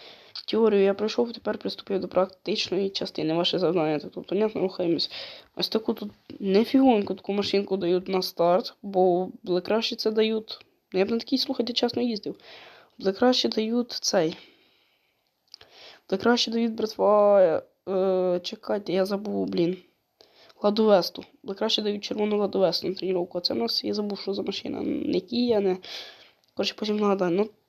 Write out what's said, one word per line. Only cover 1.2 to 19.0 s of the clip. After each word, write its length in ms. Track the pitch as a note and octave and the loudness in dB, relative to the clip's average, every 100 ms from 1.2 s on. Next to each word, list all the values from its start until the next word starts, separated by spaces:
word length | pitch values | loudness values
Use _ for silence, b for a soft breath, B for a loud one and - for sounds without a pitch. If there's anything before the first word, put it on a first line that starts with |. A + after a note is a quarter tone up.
| A#3+ | -2
тепер 240 | A3+ G#3+ G#3+ | -4 -8 -6
приступив 420 | G3 - - F#3+ | -8 -10 -6 -6
до 80 | F3 | -2
практичної 840 | F3+ F#3+ - - G#3 - F#3 G3 | 0 0 -4 -6 -6 -4 -2 -2
частини. 440 | - - - D#3 | -4 -8 -4 -2
Ваше 260 | E3 F3+ F#3 | 0 0 0
завдання, 400 | E3 F3 D#3 D3+ | 0 0 0 -2
так, 120 | - | -6
тобто, 160 | F3+ - | -12 -4
понятно, 320 | F#3+ A3 - | -2 0 0
рухаємось. 500 | F#3 - F3 D3 - B B B B - | -4 -2 -2 -2 -4 B B B B -8
Ось 140 | - | -4
таку 240 | A3 A3+ | -2 -2
тут 180 | A3+ G#3 - - - | -4 -8 -14 -18 -6
нефігоньку 760 | G3 F#3+ A3+ C4 C4+ G#3+ G3+ | 2 2 4 6 6 6 2
таку 200 | F#3+ - | -6 -4
машинку 440 | G3+ G3 G3 G3+ G3 | -2 0 0 0 0
дають 300 | F3 F3+ F#3+ | 0 0 0
на 140 | F#3 | -2
старт, 520 | F#3 - E3+ F#3 - - | -2 2 4 4 0 -10
бо 480 | G3+ F#3+ F#3 F3 F#3 - | -2 2 4 2 -2 -8
були 180 | - F3+ | -4 -2
краще 340 | F3+ G#3+ A3+ A#3 | 0 -2 -2 -2
це 160 | A3 | -2
дають. 480 | A3 A3 A3 G#3+ - _ _ _ | 2 2 0 -6 -14 _ _ _
Ну, 60 | F#3 | 0
я 60 | G3 | 0
б 60 | |
на 60 | A#3 | -2
такій, 200 | - C4 | -2 -2
слухайте, 360 | - C4 A#3 | -2 -4 -4
чесно 280 | A#3 A#3+ B3 | -2 -2 -2
їздив. 340 | A#3+ G#3+ C#3+ F#3+ B B B B B - | -2 -4 -8 -12 B B B B B -6
Були 160 | F#3+ | -4
краще 360 | G3 B3 B3 A#3 | 2 2 4 0
дають 420 | A3 A3 A#3+ A#3+ | -2 0 -2 -2
цей. 460 | - - G3+ D#3+ - b b b b b b b _ _ _ _ - B B B B - | -6 0 2 0 -2 b b b b b b b _ _ _ _ -20 B B B B -6
Були 120 | F#3+ | 0
краще 300 | A3+ A#3+ - | 2 2 2
дають, 220 | A3+ A#3 | 0 -2
братва, 880 | A3 A3 - G3 G#3 G#3 G3+ F3+ D3+ - _ - | -2 -4 2 4 6 6 6 6 2 -4 _ -4
е, 500 | F#3+ F#3+ F#3 F3+ F3+ | 0 2 2 2 0
чекайте, 500 | F3+ G#3+ - G#3+ G3+ | -4 -8 -4 -4 -2
я 120 | F#3 | 0